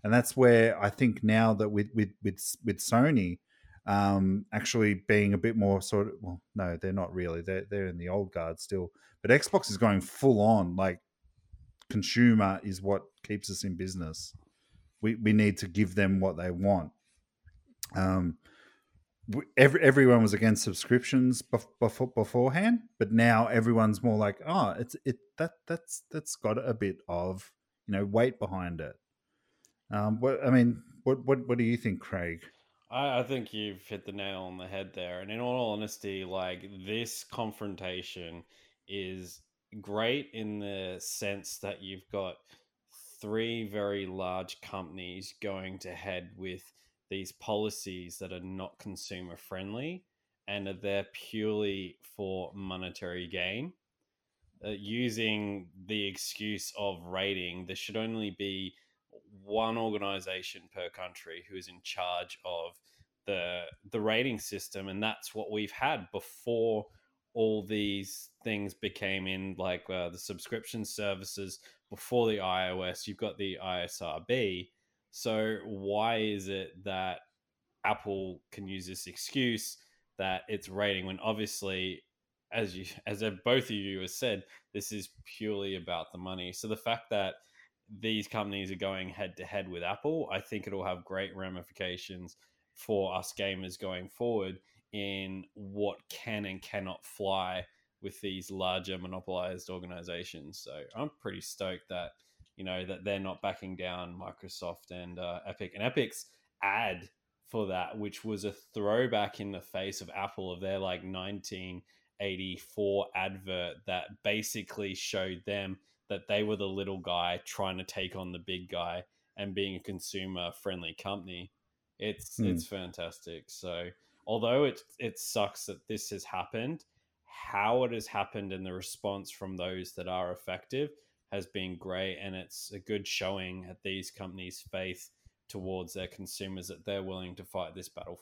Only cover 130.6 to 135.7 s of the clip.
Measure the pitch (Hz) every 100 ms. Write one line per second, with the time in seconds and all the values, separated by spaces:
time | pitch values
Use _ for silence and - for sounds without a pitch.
130.6 | - 131 147 - _ _ _ 101 90 101
131.6 | 92 87 95 92 95 82 98 92 87 -
132.6 | - 101 92 104 98 - 95 98 92 92
133.6 | 90 90 98 95 92 - 95 92 90 -
134.6 | - 95 92 87 - _ _ _ - 104
135.6 | 92